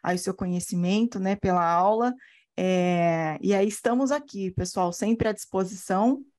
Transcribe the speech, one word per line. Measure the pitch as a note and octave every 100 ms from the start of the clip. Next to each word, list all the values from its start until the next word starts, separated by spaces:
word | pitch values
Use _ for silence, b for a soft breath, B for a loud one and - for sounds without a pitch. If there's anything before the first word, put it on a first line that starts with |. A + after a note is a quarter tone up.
aí | - F3+
o |
seu | F#3+
conhecimento, | F#3+ F#3 F3+ - F3+ F3+ G#3 A#3 G3
né, | F#3+ G3+
pela | G3 F3+ E3+
aula, | E3+ F#3+ A3 A#3+ B3+ B B B -
é, | F#3 F#3 F3+ F3 E3+ E3 D#3+ D3+
e | F#3+
aí | G3 G#3
estamos | - A#3 B3 C4+
aqui, | C#4+ D4 G3+ F#3
pessoal, | F#3 F3+ - F3+
sempre | F3 G#3+ A3+ A3
à |
disposição | G#3+ - F#3+ F#3 F#3+ - F#3+ A#3 C4+ -